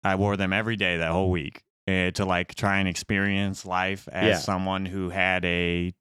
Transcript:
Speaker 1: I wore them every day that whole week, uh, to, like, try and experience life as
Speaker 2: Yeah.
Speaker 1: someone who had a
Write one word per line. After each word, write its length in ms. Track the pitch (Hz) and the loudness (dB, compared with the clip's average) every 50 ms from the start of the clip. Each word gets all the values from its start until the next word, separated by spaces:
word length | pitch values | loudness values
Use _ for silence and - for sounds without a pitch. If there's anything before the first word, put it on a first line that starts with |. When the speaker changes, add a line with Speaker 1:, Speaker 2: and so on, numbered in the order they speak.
| - | 0
Speaker 1:
I 100 | 98 95 | 0 2
wore 220 | 95 101 101 101 | 2 2 2 2
them 160 | 95 98 95 | 0 0 0
every 240 | 95 101 110 113 117 | 2 0 0 0 -2
day 220 | 104 98 90 87 82 | 0 0 0 0 0
that 120 | 82 80 | 0 0
whole 200 | 82 90 95 92 | 2 2 2 2
week, 320 | 90 87 73 - - - _ _ _ _ _ - | 0 0 -2 -6 -10 -14 _ _ _ _ _ -2
uh, 240 | 95 92 90 90 | 0 2 2 0
to, 120 | 90 - 101 | 0 -2 0
like, 300 | 92 90 87 90 - - | 0 0 0 -2 -4 -6
try 240 | - - 101 98 98 | -2 0 2 2 2
and 100 | 95 95 | 2 0
experience 800 | 87 - - - 107 98 98 101 98 98 101 98 95 - - | -2 -4 -4 -2 0 0 2 2 2 0 0 -2 -4 -6 -6
life 400 | 95 90 90 92 95 98 98 - - | -2 0 0 0 0 -2 -6 -8 -10
as 160 | - 92 92 92 | -4 0 2 2
Speaker 2:
Yeah. 100 | 90 87 | 2 2
Speaker 1:
someone 480 | - - 98 92 95 92 95 95 95 | 0 -2 -2 0 0 0 -2 -2 -2
who 240 | 92 92 98 92 87 | -4 -4 -4 -4 -4
had 340 | 85 98 92 92 92 90 87 | 0 0 2 2 2 2 0
a 480 | 90 87 87 87 87 87 87 87 90 90 _ | 0 0 2 2 0 0 0 -2 -4 -6 _